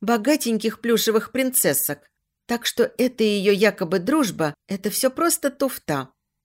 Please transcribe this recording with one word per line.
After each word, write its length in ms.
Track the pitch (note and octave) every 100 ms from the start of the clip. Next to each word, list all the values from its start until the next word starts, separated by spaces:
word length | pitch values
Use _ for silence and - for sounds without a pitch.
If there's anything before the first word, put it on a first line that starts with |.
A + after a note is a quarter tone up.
богатеньких 800 | G#3 A#3 G#3+ D4+ A#3 A3 A3+ G#3+
плюшевых 520 | A#3 A3+ A3+ A3 A3
принцессок. 680 | B3+ C4 B3+ F3+ C#3+ - D3 _ _ _ _ -
Так 200 | A#3+ -
что 260 | - A#3 -
эта 260 | B3 B3
её 280 | A3 G#3 G3
якобы 460 | G3+ G#3+ G3 F3 F#3
дружба – 560 | F3+ D#4 A#3+ - D#3 - -
это 220 | G3 G#3
всё 200 | - C4
просто 400 | C4 E4 E4 C#4
туфта. 600 | C4+ C4+ - - C#3+ C3 _ _ _